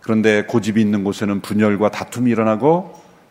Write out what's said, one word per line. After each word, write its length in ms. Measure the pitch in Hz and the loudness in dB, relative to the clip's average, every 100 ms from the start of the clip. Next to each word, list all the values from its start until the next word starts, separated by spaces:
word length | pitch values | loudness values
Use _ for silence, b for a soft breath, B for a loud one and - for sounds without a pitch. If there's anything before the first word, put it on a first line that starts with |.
그런데 420 | - 110 110 104 | -4 0 2 2
고집이 360 | - 120 104 107 | 0 -2 0 0
있는 240 | 104 104 | 0 0
곳에는 360 | 98 98 104 101 | -2 -4 -4 -4
분열과 500 | - 104 107 101 104 | -4 0 2 2 0
다툼이 400 | - - 120 123 | -2 -10 -2 0
일어나고 640 | 110 110 107 131 170 190 B B B _ | 2 0 2 2 2 -2 B B B _